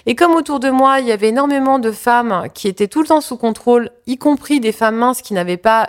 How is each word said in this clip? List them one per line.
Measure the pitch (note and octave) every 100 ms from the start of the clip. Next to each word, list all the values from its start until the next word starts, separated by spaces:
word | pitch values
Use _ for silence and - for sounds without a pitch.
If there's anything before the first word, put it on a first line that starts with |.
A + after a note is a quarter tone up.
Et | -
comme | A#3+ F4
autour | E4 D#4 C#4+
de | C4
moi, | C4 C4+ C4+
il | B3
y |
avait | G#3+ A3
énormément | A#3 C#4+ C#4 C4+ C4+
de | A3+
femmes | G#3+ - A#3+ A#3 F#3 -
qui | - G#3
étaient | F#3 G3+
tout | D4+
le | D#4
temps | D#4
sous | - A#3
contrôle, | A#3 G#3+ - A#3+ A#3 - -
y | B3+
compris | D4 C#4+ - D4
des | A3
femmes | A3 A3 A3+
minces | A#3+ B3
qui | -
n'avaient | G3 F3+ F3+
pas | A3 A3+